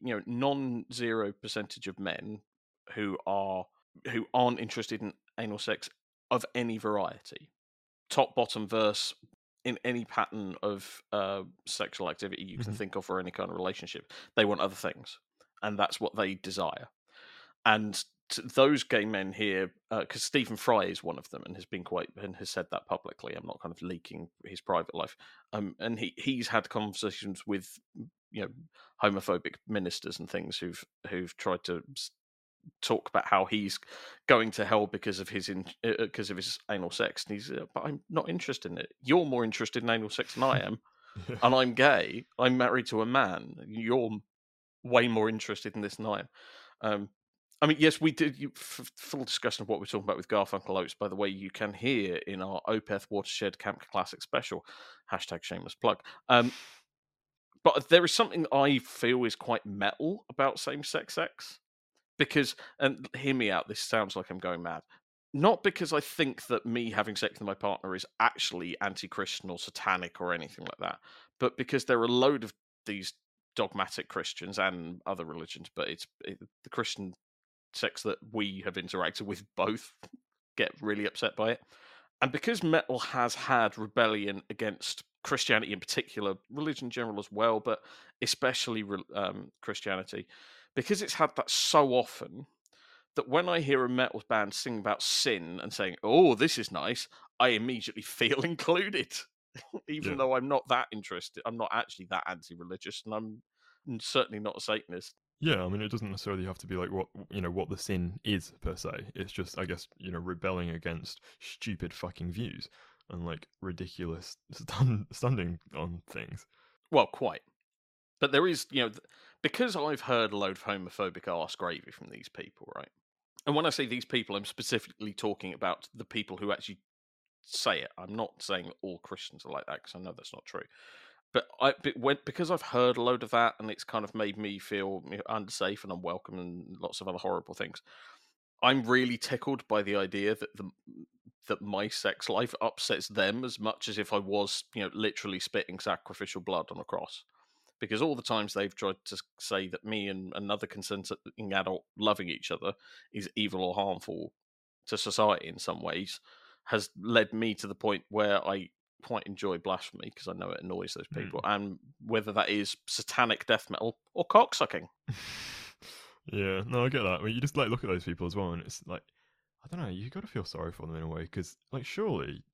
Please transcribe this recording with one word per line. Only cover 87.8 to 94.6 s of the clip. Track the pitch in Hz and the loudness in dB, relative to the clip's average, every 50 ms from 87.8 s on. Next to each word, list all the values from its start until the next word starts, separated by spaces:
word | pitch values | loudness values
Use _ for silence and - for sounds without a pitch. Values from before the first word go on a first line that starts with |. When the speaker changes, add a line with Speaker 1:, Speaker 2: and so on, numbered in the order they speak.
| - - - - - - _ - | -4 -10 -20 -20 -20 -20 _ -2
Speaker 1:
especially | 127 - - - 139 127 127 - - 123 113 110 104 | 0 0 0 2 2 2 2 0 0 -2 -2 -2 -2
re-, | 98 101 92 - - - | -2 -4 -6 -6 -4 -2
um, | 101 98 95 101 101 98 - - _ | -2 -2 -2 -2 -4 -10 -12 -16 _
Christianity, | - - 101 - - 104 95 92 95 - - - 92 - - - - - - - - _ - | -8 -8 -8 -4 -2 -2 -2 -2 -4 -6 -8 -10 -10 -12 -16 -20 -20 -20 -20 -20 -20 _ -4
because | 135 123 - 208 185 | -2 0 2 0 0
it's | 208 - - | 0 -2 2
had | - 160 143 - | 2 2 2 2
that | - - - | 0 0 2
so | - - - - - 156 143 131 123 | 2 2 4 6 8 8 8 8 6
often, | 123 113 - - - - - 87 123 143 - _ _ _ _ _ _ - - - - _ _ - | 4 2 0 -4 -12 -12 -12 -12 -14 -16 -16 _ _ _ _ _ _ -20 -20 -20 -20 _ _ -2
that | 143 - 127 | -2 0 2
when | 135 170 180 180 | 2 2 4 4
I | 170 165 | 2 2
hear | 147 139 139 131 127 | 4 4 4 4 4
a | 123 | 4
metal | 127 127 127 - - 110 - - | 2 2 2 2 0 -4 -2 2
band | 113 107 104 101 - | 2 2 2 2 -2
sing | - | -4